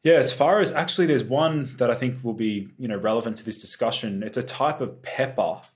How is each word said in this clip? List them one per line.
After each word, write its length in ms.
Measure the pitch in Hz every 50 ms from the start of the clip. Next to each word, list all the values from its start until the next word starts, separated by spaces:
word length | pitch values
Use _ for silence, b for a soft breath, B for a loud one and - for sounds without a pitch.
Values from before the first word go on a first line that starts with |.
| _
yeah, 120 | 151 165 165
as 140 | 165 -
far 280 | - - 143 160 196 214
as, 100 | 190 -
actually, 360 | - 147 165 - - - 180
there's 180 | 156 147 127 110
one 500 | - 131 147 160 160 160 147 135 127 - -
that 120 | 123 117
I 60 | 117
think 260 | 117 127 127 127 127
will 100 | 127 117
be, 360 | 110 113 113 110 104 101 98 98 _ -
you 80 | 131
know, 100 | 113 107
relevant 420 | 101 95 110 110 117 113 117 110 -
to 60 | -
this 160 | 113 107 -
discussion. 640 | - - - - 120 113 113 - - 107 98 98
It's 140 | 107 110 -
a 60 | 127 127
type 360 | - - - 135 151 147 -
of 220 | 127 98 - -
pepper 600 | - - - - 135 131 - - 95 82 80 - - _ _